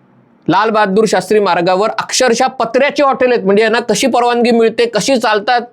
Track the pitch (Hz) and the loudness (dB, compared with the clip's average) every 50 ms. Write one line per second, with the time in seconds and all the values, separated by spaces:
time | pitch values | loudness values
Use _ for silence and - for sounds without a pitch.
0 | _ _ _ _ _ _ _ _ _ - 165 185 214 226 214 214 208 196 190 208 | _ _ _ _ _ _ _ _ _ -2 -2 0 0 0 0 0 0 0 0 0
1 | 220 208 214 190 180 - 214 214 202 196 175 180 170 185 185 185 208 226 - - | 0 2 0 -2 0 0 0 0 2 2 0 0 0 0 0 0 0 -2 -2 -6
2 | 175 - - - 254 254 233 240 254 254 247 - 233 226 - 254 269 285 277 294 | -6 -4 -2 0 0 0 2 0 0 -2 -2 -4 -4 -2 0 0 0 0 0 0
3 | 294 269 254 - 262 254 247 214 190 190 196 202 226 220 208 240 240 240 214 - | 0 0 0 2 0 0 0 0 0 2 2 2 2 2 0 -2 -2 -2 -2 -2
4 | - 247 240 247 240 240 240 240 240 240 240 233 226 226 226 226 233 226 - 208 | -2 0 0 0 0 0 0 0 2 2 2 2 2 2 0 0 -2 -2 -2 -2
5 | 180 - 269 240 226 233 214 214 202 254 247 240 220 240 | -2 0 0 0 0 0 -2 -2 0 0 0 -2 -2 -6